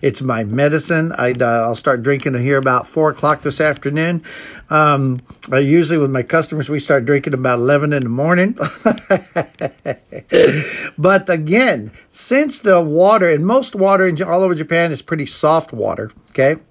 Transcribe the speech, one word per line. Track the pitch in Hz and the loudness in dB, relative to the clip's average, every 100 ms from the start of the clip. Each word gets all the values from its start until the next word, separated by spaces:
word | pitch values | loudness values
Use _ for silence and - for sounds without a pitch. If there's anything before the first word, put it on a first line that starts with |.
It's | 147 - | -2 -2
my | 131 113 | -6 -4
medicine. | 107 117 147 151 147 165 160 | -4 0 0 0 -2 -2 -2
I, | - 123 | -2 -4
uh, | 123 | 0
I'll | 123 117 113 | 0 0 -2
start | 120 - 127 | -2 -2 -2
drinking | 117 143 147 | 0 -2 -2
here | 127 123 139 | -2 0 0
about | 131 127 - | 2 0 -2
four | - 156 | 0 0
o'clock | 151 151 151 | 0 -2 -2
this | 147 - | -4 -2
afternoon. | 151 143 139 147 160 175 - - - - - | -2 0 -4 -2 -2 -4 -8 -20 -18 -20 -2
Um, | 156 151 143 135 127 - - - | 2 4 4 0 -2 -8 -20 -2
I | 131 | 0
usually | 139 165 156 165 | 4 2 2 0
with | 139 | 0
my | 131 | -2
customers, | 123 165 151 156 127 | 0 -2 -2 -6 -4
we | 147 | -6
start | - 143 | 0 0
drinking | 117 143 151 | 2 0 0
about | 135 131 120 | -2 0 0
eleven | 120 143 147 | 2 2 2
in | 147 | -2
the | 123 | -2
morning. | 120 151 180 190 240 | -2 0 2 2 -2
<laughs> | 160 - 226 226 - 190 - - - - - - - 127 _ - - - - 151 - - - - | -8 -2 -2 -2 0 -2 -2 -8 -8 -8 -10 -8 -10 -10 _ -18 -2 4 4 2 -6 -10 -12 0
But | 165 190 - | 2 2 2
again, | 170 151 202 262 143 107 - _ | -4 0 2 2 -2 -6 -18 _
since | - - 254 294 - | -16 -2 0 0 -2
the | 214 180 | 2 2
water, | 165 151 185 220 175 | 2 2 4 4 2
and | 151 | 2
most | 175 254 262 | 2 0 -2
water | 202 190 196 185 | -2 2 2 2
in | 156 | -2
Ja-, | 180 | -2
all | 170 | 0
over | 190 | 0
Japan | 165 151 170 170 | -2 -2 0 0
is | 143 | -4
pretty | - 160 143 | -4 -2 -2
soft | - 151 160 - | -2 2 2 0
water, | 113 104 104 110 - _ | -6 -4 -4 -8 -12 _
okay? | - 131 156 _ | 0 0 0 _